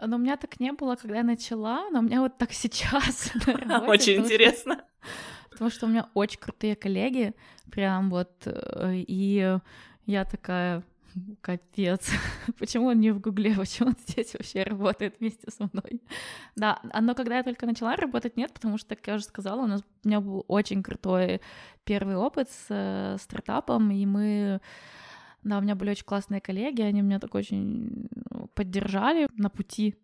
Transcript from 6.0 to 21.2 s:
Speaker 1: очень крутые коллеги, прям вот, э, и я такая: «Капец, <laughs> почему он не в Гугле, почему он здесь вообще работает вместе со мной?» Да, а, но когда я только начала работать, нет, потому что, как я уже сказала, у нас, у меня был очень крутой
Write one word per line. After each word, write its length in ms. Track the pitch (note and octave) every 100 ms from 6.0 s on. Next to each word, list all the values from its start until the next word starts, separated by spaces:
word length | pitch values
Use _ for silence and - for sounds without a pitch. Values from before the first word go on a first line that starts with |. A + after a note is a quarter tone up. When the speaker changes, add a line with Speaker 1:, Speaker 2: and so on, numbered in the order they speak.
| -
Speaker 1:
очень 260 | G3+ G#3+ -
крутые 360 | - - G#3+ G#3
коллеги, 580 | G3 F#3+ B3+ B3+ G#3+ - - - -
прям 380 | G3+ G3 F#3 G3
вот, 200 | F3+ F3+ _ -
э, 480 | - - - F#3 F#3 -
и 500 | F#3+ G3 G3+ F#3+ F#3 - - - _ -
я 180 | G3+
такая: 600 | F#3+ G3+ - F3+ F3+ F3 - _ - F#3 G3 G#3
«Капец, 680 | - F3+ - - F3+ F#3+ -
<laughs> 480 | - - - - -
почему 280 | - A#3 B3+
он 120 | A3+
не 100 | A3
в 80 | G3+
Гугле, 340 | A3 G3 G#3+ G3
почему 320 | - - B3+
он 60 | - -
здесь 260 | - -
вообще 300 | - - F#3+
работает 520 | F#3+ G3 G#3+ - G#3 -
вместе 300 | A3+ - -
со 180 | - G#3
мной?» 300 | G3 - A#3 - - - - - G#3+
Да, 240 | G#3+ - -
а, 80 | A3
но 120 | A#3
когда 240 | B3 A#3 B3+
я 40 |
только 220 | B3+ A#3+ A#3
начала 300 | A3+ A3+ F4+
работать, 400 | C#4+ A#3+ A#3 A#3
нет, 160 | D4
потому 240 | - A3 G#3+
что, 180 | - G#3+
как 100 | G3+
я 60 | G#3
уже 80 |
сказала, 380 | G#3 - G3 A#3+
у 40 | A3+
нас, 140 | G3+ - _
у 40 | G#3+
меня 120 | G#3
был 240 | G3 F#3+ -
очень 340 | G3+ - G3
крутой 580 | - - F#3+ F#3